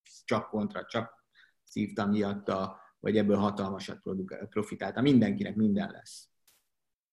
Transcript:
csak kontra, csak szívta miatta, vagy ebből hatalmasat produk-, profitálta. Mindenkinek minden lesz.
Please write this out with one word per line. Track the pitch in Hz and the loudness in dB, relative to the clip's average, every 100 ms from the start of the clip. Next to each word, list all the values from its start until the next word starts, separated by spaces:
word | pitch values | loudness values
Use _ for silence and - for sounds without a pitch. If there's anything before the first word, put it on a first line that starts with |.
| - - | -20 -16
csak | - 110 - | -2 -2 0
kontra, | 107 104 - | -2 -2 -4
csak | - 117 - - _ _ - _ | -6 -6 -6 -10 _ _ -20 _
szívta | _ - 107 - 101 | _ -4 -2 -2 2
miatta, | 104 101 101 - 95 95 - - _ | 2 2 -2 -2 -2 -2 -8 -20 _
vagy | 101 107 | 0 2
ebből | 101 101 | 4 4
hatalmasat | 101 98 98 95 95 - | 2 0 -4 -6 -8 -10
produk-, | - 95 95 - 101 | -6 -6 -6 -10 -6
profitálta. | 107 104 104 98 101 | -4 -4 -4 -4 0
Mindenkinek | 135 131 104 95 101 | 6 6 6 2 -4
minden | 104 110 98 87 | 0 2 2 -2
lesz. | - - - - _ _ _ _ _ _ _ _ | -8 -18 -20 -20 _ _ _ _ _ _ _ _